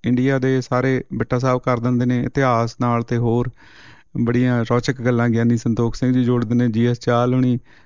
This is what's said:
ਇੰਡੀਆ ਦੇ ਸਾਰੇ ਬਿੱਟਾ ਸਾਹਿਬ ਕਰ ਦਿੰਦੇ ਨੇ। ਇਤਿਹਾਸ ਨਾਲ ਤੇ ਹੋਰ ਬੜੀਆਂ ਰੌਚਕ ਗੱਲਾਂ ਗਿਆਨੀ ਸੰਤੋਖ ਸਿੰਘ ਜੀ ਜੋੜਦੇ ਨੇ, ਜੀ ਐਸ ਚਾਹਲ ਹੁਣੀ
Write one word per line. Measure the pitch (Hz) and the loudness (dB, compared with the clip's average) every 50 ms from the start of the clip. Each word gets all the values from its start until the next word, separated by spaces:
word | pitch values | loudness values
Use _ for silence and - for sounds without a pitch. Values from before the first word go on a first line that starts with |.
| - | -2
ਇੰਡੀਆ | 123 123 123 127 139 139 131 | -2 0 2 2 2 0 2
ਦੇ | 131 131 131 131 | 0 0 0 0
ਸਾਰੇ | 123 - 127 127 127 131 131 123 - - - | -2 -2 -2 0 0 0 0 -2 -4 -6 -6
ਬਿੱਟਾ | 113 113 - 127 120 | -6 -4 -2 -2 0
ਸਾਹਿਬ | 131 131 127 123 - | 2 0 0 0 0
ਕਰ | 131 123 117 | 0 -2 0
ਦਿੰਦੇ | 117 127 123 120 127 | 0 0 0 0 0
ਨੇ। | 123 123 120 123 | 0 0 0 -2
ਇਤਿਹਾਸ | 123 - 143 135 127 120 113 117 113 - - | -2 -2 0 2 2 2 2 0 -2 -4 -4
ਨਾਲ | 123 120 117 117 113 | -2 0 0 -2 -2
ਤੇ | - 123 | -2 -2
ਹੋਰ | 117 120 113 117 120 120 123 - _ - - - - - - - - _ _ - - | -2 0 0 0 0 -2 -4 -8 _ -20 -20 -20 -20 -20 -20 -20 -20 _ _ -4 -4
ਬੜੀਆਂ | 120 117 120 123 127 127 123 120 110 - | -2 0 0 0 2 2 0 0 0 0
ਰੌਚਕ | 120 123 - 139 127 123 | -2 -2 0 -2 -6 -2
ਗੱਲਾਂ | 113 127 123 117 120 120 | -2 0 0 0 0 0
ਗਿਆਨੀ | 113 117 117 117 120 | 0 0 2 2 0
ਸੰਤੋਖ | 113 - 117 110 117 117 113 - | 0 0 -2 -2 0 -2 -2 -2
ਸਿੰਘ | - 131 127 127 | -2 -2 0 0
ਜੀ | 127 123 | 2 2
ਜੋੜਦੇ | 120 123 120 117 107 120 | 2 0 0 0 0 0
ਨੇ, | 120 123 | 0 0
ਜੀ | 120 107 117 120 | 0 0 0 0
ਐਸ | 120 120 - | 0 -2 -2
ਚਾਹਲ | - 123 120 120 123 123 127 | -2 0 0 2 2 2 2
ਹੁਣੀ | 127 127 127 120 117 - - - - - | 2 2 0 0 -2 -4 -12 -20 -20 -20